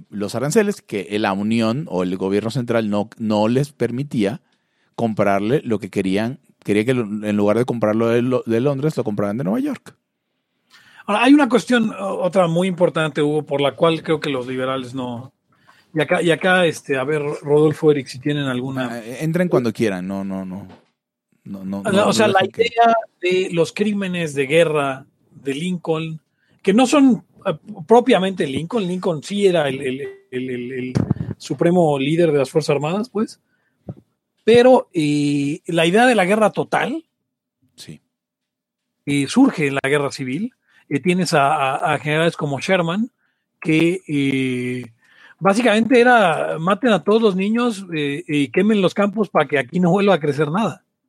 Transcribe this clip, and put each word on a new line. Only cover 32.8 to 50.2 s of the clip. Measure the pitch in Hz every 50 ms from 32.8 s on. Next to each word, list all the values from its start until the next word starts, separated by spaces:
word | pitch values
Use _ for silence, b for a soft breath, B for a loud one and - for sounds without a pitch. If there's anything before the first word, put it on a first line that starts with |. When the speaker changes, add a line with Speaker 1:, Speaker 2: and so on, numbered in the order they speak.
| 147 151 175 208 240 -
Speaker 2:
pues. | - 202 220 - - _ _ _ _ _ _ _ _ _ - - - - _ _ _ _ _ _ _ _ -
Pero, | 214 233 240 240 254 262 240 - _ -
eh, | 170 151 147 147 147 147 147 143 143 143 143 151 180 -
la | - 170 170 165
idea | 170 180 220 247
de | 254 240
la | 208 185
guerra | 175 208 220 220 190
total | - 175 139 - - 135 147 202 277 330 - _ _ _ _ _ _ _ _ _ _ _ _ _ _
Speaker 1:
Sí. | - - - 78 73 _ _ _ _ _ _ _ _ _ _ _ _ _ _ _ _ _ _ _ _ -
Speaker 2:
eh, | 143 143 143 139
surge | 131 - 131 277 254 - - 147
en | 139 139
la | 139 - 135
guerra | 147 147 143 131
civil. | - - 139 127 127 165 220 254 _ _ _ _ _ _ _
Eh, | - 151 139
tienes | - 180 180 190 175 - 170
a, | 147 139 139 151 151 139 131 139
a, | 143 - 165 147
a | 127
generales | - 151 151 156 165 170 -
como | - 160 143 139 123
Sherman, | - - 190 180 170 165 175 208 233 254 _ _ _ _ _ _ _ _ _ -
que, | - 160 156 156 160 170 180 190 _
eh, | - 151 143 139 135 135 135 131 127 123 123 123 123 123 123 120 113 _ b b b b b b b b b
básicamente | 160 196 196 226 240 233 202 220 226 214 269 233
era, | 240 247 247 233 202 170 151 139 147 160 160 156
"Maten | 160 185 208 196 - 240 208
a | 175 -
todos | 196 208 226
los | 233 214 180
niños, | 185 190 208 220 240 247 240 214 190 196 175 170
eh, | 156 147 143 139 156 180
y | - 151 147 143 120
quemen | - 180 196 214 226 202
los | 185 165 -
campos | - 202 208 190 226 202 -
para | - 175 151
que | 131 147 135
aquí | 131 120 - 180
no | 180 170
vuelva | 175 202 196 202 185
a |
crecer | 160